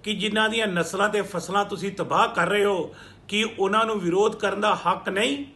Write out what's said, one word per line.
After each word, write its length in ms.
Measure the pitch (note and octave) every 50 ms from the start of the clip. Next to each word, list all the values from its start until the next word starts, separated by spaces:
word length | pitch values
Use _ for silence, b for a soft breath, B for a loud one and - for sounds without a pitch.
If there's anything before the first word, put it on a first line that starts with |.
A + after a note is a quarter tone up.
| -
ਕਿ 100 | G#3 G#3+
ਜਿਨ੍ਹਾਂ 340 | F3+ G3+ G#3+ G#3+ G#3+ A3 A3
ਦੀਆਂ 180 | A3 A3+ A3
ਨਸਲਾਂ 420 | G3+ F3+ F3 D#3+ - - F#3+ G3+ G#3+
ਤੇ 120 | G#3 G#3 F#3
ਫਸਲਾਂ 400 | F3+ - E3+ F3 - F#3+ G3+ G3+
ਤੁਸੀਂ 260 | G3+ G3+ E3+ F3 G3
ਤਬਾਹ 360 | F#3+ - D#3+ B2+ D3+ F3 F3
ਕਰ 200 | F3 - F#3 E3+
ਰਹੇ 160 | F3 G3+ G#3 G3
ਹੋ, 300 | G3+ G3 F3 D3 - B B B B B B B
ਕਿ 160 | - G3+ G#3 A3+
ਉਹਨਾਂ 420 | A3 - - F#3+ F#3+ G#3 A3 A3+
ਨੂੰ 140 | A3 A3 G#3
ਵਿਰੋਧ 360 | F3 E3+ E3 F#3+ G#3+ A3 A3
ਕਰਨ 260 | - G#3+ G3 G3 G3+
ਦਾ 120 | G#3 G#3+ F#3 E3+ -
ਹੱਕ 220 | E3+ F#3+ F#3 - G3+
ਨਹੀਂ? 360 | F#3+ G3 A3 C4+ C#4+ C#4 C#4+ - -